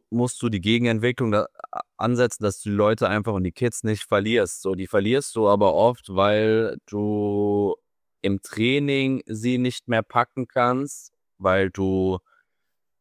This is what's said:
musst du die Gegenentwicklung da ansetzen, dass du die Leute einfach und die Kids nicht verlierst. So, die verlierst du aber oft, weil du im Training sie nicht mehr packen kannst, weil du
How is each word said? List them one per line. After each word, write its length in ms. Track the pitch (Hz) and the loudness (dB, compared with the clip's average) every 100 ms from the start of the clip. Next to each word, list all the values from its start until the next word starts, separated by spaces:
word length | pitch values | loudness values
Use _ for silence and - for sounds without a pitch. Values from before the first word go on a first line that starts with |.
| - | -2
musst 320 | 117 123 - | -2 -2 -2
du 60 | 120 | -2
die 140 | 101 | -2
Gegenentwicklung 720 | 98 117 120 113 117 127 113 | 0 2 2 0 0 0 0
da 160 | 104 - - - - - - | 0 -2 -8 -14 -12 -12 -4
ansetzen, 460 | 113 120 120 - | -2 2 0 0
dass 180 | 104 - | -4 -4
du 80 | 107 | -2
die 60 | 101 | 2
Leute 340 | 104 113 101 | 2 2 0
einfach 240 | 107 107 | 0 -2
und 100 | 98 | -2
die 80 | 90 | -2
Kids 320 | - 123 - | -2 -4 -4
nicht 200 | 110 104 | -4 -4
verlierst. 580 | - 104 107 117 92 - | 0 0 2 2 0 -2
So, 140 | 95 92 | -4 -4
die 120 | 92 | -2
verlierst 480 | 101 101 131 - 113 | 0 2 0 0 0
du 140 | 104 | 4
aber 240 | 101 98 | 4 4
oft, 320 | 78 113 123 - | 4 2 0 -4
weil 680 | 95 101 107 110 110 110 - - | 0 2 4 4 2 0 -4 -8
du 880 | 104 104 104 104 101 104 101 98 - _ _ _ _ | -4 -2 -2 0 0 0 2 0 -2 _ _ _ _
im 200 | 101 98 | -4 -4
Training 840 | - 107 117 143 143 135 135 131 - | -6 -4 0 0 0 -2 -2 -4 -6
sie 320 | 107 120 127 | -6 -2 0
nicht 300 | 123 - - | -2 -4 -2
mehr 160 | 113 | -2
packen 440 | - 120 120 - 120 | 0 -2 -2 -4 -4
kannst, 640 | 127 123 127 147 - - _ _ - | 0 0 0 -4 -10 -20 _ _ -4
weil 320 | 95 95 95 | 0 2 0
du 500 | 98 95 95 92 92 - _ _ _ _ _ _ _ | -2 -2 0 0 -2 -8 _ _ _ _ _ _ _